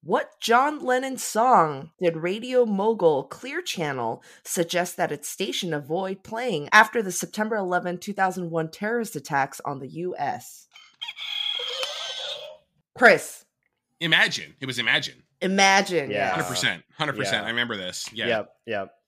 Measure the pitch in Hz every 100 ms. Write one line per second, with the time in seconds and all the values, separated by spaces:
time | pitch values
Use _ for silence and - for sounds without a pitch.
0 | 143 233 - _ - 233 285 302 254 254
1 | 269 254 - 208 247 226 160 135 156 _
2 | 175 165 170 208 247 254 240 196 214 226
3 | 170 147 143 - 262 302 359 - 156 131
4 | 117 120 - - - - 165 175 175 -
5 | 160 151 - - 202 269 185 151 135 165
6 | 190 196 - 220 254 165 147 214 220 240
7 | 196 170 180 - 220 220 185 180 175 175
8 | - 196 190 180 175 165 160 - 208 240
9 | 220 151 - 143 135 - - 135 135 156
10 | 180 170 139 - - - _ - - _
11 | - - - - - - - 523 - -
12 | - - - - - - _ _ _ -
13 | 240 165 - - _ _ _ _ _ _
14 | 165 160 214 139 76 - 131 120 113 147
15 | 139 - _ _ 185 196 196 196 190 175
16 | 139 104 98 92 90 - 127 87 _ _
17 | 151 139 101 110 107 117 120 104 90 90
18 | - 107 113 110 104 _ - 107 95 _